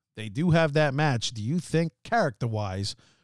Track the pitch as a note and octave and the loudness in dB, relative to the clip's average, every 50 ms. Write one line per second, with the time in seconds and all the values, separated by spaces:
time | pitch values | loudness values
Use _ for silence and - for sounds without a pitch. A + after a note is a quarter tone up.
0 | _ _ _ - A2 G#2+ G2 C3 E3+ F3+ D#3+ E3+ E3 D3+ C#3 D#3 D3+ C#3+ C3 C#3 | _ _ _ -14 -12 -8 -4 -2 2 4 4 4 4 4 4 2 2 2 2 2
1 | D#3 D3+ C3 A2+ - - B2 A2 G#2 A#2 D#3+ F3+ - - - D#3+ E3+ D#3+ - _ | 2 2 2 0 -2 -4 -6 -4 -4 -2 -2 -2 -2 0 0 0 0 -2 -6 _
2 | _ - A3 A#3 G3 C#3+ A2+ - C3 A#2 A2 G#2+ G#2 G2 F#2+ G2 G2 - - - | _ -2 0 2 2 0 -2 -4 -4 -4 -2 -2 -4 -4 -4 -4 -4 -6 -8 -10
3 | _ _ _ _ | _ _ _ _